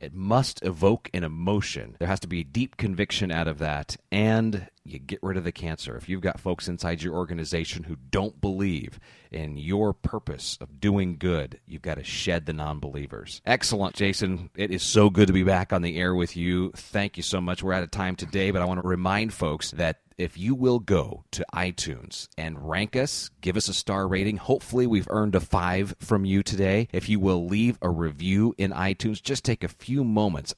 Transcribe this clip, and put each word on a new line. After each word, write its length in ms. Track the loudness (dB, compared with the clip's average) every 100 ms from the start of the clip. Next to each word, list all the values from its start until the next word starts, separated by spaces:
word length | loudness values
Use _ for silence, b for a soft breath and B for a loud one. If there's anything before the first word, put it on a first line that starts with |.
It 140 | -14
must 500 | -6 2 2 2 -2
evoke 460 | -4 4 4 4 -2
an 100 | -4
emotion. 720 | -4 -2 0 0 0 -6 -10 -6
There 100 | -2
has 120 | -2
to 60 | -4
be 160 | -6
deep 360 | -4 -2 -4 -2
conviction 520 | -2 0 -2 -2 -2
out 180 | 0 0
of 100 | -2
that, 400 | -2 -4 -6 -12 -4
and 560 | 2 4 4 2 -2 -6 _
you 160 | -16 -14
get 240 | -10 -8
rid 140 | -4 -4
of 80 |
the 80 | -4
cancer. 440 | -6 -6 -6 -8 -10
If 120 | -6
you've 140 | -2
got 180 | -2 -2
folks 280 | -2 -4 -4
inside 340 | -4 -4 -2
your 120 | -2
organization 680 | -2 -4 -4 -2 -2 -2 -6
who 120 | -8 -10 -4
don't 300 | -2 -2 -4
believe 580 | -4 0 0 0 -6 -14 b b b
in 280 | -8 -8 -6
your 340 | -2 0 0
purpose 640 | 0 -4 -4 -8 -10 -10 -10
of 200 | -14 -2
doing 360 | 2 4 2 0
good, 420 | 0 0 -2 -10 -16
you've 160 | -10
got 160 | -8 -8
to 60 |
shed 420 | -8 -6 -2 -2 -2
the 80 |
non-believers. 880 | -4 -4 -6 -6 -8 -10 -12 -14 -8
Excellent, 500 | 0 0 2 0 -2
Jason. 540 | 0 0 2 -2 -2 -6 -6
It 140 | -4
is 120 | -2
so 280 | 2 8 8
good 160 | 8 6
to 80 |
be 100 | 8
back 280 | 6 4 2
on 100 | 0
the 160 | 0 0
air 160 | 0
with 200 | 2 0
you. 380 | -2 0 0 0
Thank 440 | -6 -6 -2 -2 -4
you 40 |
so 200 | -4 -2
much. 200 | -2 -2
We're 120 | 0
out 80 | 0
of 80 | -2
time 260 | -4 -4 -4
today, 340 | -4 0 2
but 120 | 2
I 20 |
want 180 | 2 0
to 60 | 0
remind 440 | 0 2 0 0
folks 380 | -2 -2 -2 -4
that 280 | -2 -2 -2 _ -6
if 200 | -6 -2
you 160 | -2
will 240 | 2 4 2
go 460 | 2 2 2 -6 -10
to 120 | -8 -6
iTunes 760 | -2 -4 -4 -6 -8 -10 -14 -12 -10
and 280 | -10 -8 -4
rank 300 | -2 -2 -2
us, 320 | -2 -4 -8 _
give 120 | -2
us 140 | 0 0
a 60 |
star 340 | -4 -2 -2 0
rating. 300 | 0 0 -2
Hopefully 480 | 0 0 2 2 4
we've 220 | 4 2
earned 240 | 2 4
a 60 | 2
five 540 | 2 0 2 0 -2 -4
from 260 | 0 2
you 180 | 4 2
today. 460 | 2 2 4 2 2
If 160 | -2 0
you 100 | 2
will 240 | 4 4
leave 320 | 2 2 2 2
a 80 | 0
review 640 | 0 -2 -2 2 4 4 2
in 140 | -2
iTunes, 520 | 0 0 0 -2 -2
just 220 | -2 -2
take 180 | 0 0
a 60 | -2
few 360 | -8 -2 0
moments. 500 | 2 4 2 0 -6